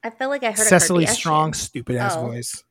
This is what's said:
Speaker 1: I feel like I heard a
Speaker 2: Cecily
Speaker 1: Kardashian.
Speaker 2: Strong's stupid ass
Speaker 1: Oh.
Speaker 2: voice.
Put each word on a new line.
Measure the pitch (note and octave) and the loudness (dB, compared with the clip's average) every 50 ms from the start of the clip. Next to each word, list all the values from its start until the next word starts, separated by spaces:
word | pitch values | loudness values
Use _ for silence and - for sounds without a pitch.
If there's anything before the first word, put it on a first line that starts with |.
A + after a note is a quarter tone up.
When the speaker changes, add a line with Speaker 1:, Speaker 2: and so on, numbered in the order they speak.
| - | -10
Speaker 1:
I | A#3 | -12
feel | A3+ _ C4 C4+ | -8 _ -4 -4
like | C#4 C#4 C4 | -4 -2 -2
I | A3+ | -2
heard | G#3 G3 | 0 0
a | G#3+ | 4
Speaker 2:
Cecily | G#3+ F#3+ F3 E3+ - F#3 F3 D#3+ | 6 6 6 6 4 2 2 2
Speaker 1:
Kardashian. | D#3+ | 2
Speaker 2:
Strong's | A3+ - - E3+ D#3 D#3 D#3 D#3 D3 - | 0 -2 0 0 0 2 0 0 -2 -6
stupid | - - _ C#3 A#2 - B2+ B2 | -8 -8 _ -12 -6 -6 -4 -2
ass | B2 A#2+ F3+ | -2 -2 -2
Speaker 1:
Oh. | D#3+ D#3+ A#2+ | -2 -4 -6
Speaker 2:
voice. | A#2 A#2+ B2 - - - - _ | -8 -8 -10 -10 -12 -14 -16 _